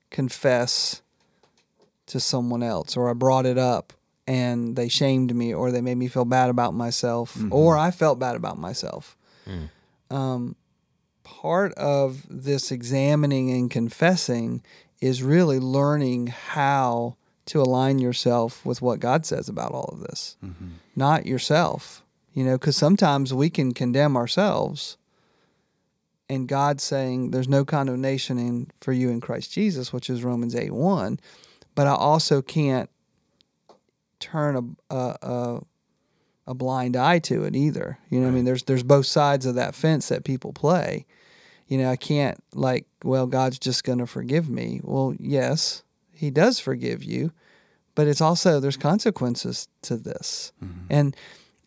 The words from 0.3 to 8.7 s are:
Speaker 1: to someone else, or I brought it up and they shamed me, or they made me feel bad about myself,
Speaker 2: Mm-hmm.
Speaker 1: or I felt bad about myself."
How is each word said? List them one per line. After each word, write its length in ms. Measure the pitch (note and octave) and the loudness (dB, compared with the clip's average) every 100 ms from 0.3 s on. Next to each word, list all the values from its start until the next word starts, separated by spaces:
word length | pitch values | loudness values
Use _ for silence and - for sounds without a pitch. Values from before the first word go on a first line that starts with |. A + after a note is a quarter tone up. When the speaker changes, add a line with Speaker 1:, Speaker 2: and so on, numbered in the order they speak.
| - C#3 B2 A#2+ - - - _ _ _ _ _ _ _ _ _ _ - | 0 2 2 2 0 -2 -6 _ _ _ _ _ _ _ _ _ _ -10
Speaker 1:
to 160 | C3 | -4
someone 420 | - C3 A#2+ A#2+ | -2 -2 -2 -2
else, 320 | A#2+ F#2 - B2 | -2 -4 -4 -2
or 140 | B2 | 0
I 40 | |
brought 320 | A#2+ C3 C3 B2+ | 2 4 4 4
it 120 | B2+ | 2
up 340 | B2+ G#2+ - - _ _ - | 2 2 -2 -16 _ _ -2
and 520 | C3 B2 A#2+ A#2 B2 | 0 0 0 -2 -2
they 100 | A#2+ | -2
shamed 480 | - C#3 C3 B2+ A#2+ | 2 4 4 2 0
me, 180 | A#2 | -2
or 180 | E2+ B2 | 0 0
they 100 | B2 | 0
made 160 | B2+ B2 | 0 -2
me 100 | B2 | -2
feel 160 | C3 A#2+ | 0 2
bad 240 | C3 B2+ | 4 4
about 240 | B2 A#2+ | 2 0
myself, 600 | F#2 A#2 - B2 A#2 A#2 - | 0 -4 -2 -2 -2 -4 -6
Speaker 2:
Mm-hmm. 160 | G#2+ | 0
Speaker 1:
or 260 | C3 D#3+ D3+ | 4 6 6
I 140 | E3+ | 2
felt 260 | F3+ D#3 B2+ | 2 2 2
bad 200 | - A#2+ | -2 -4
about 200 | G#2 - | -6 -8
myself." 600 | E2+ | -8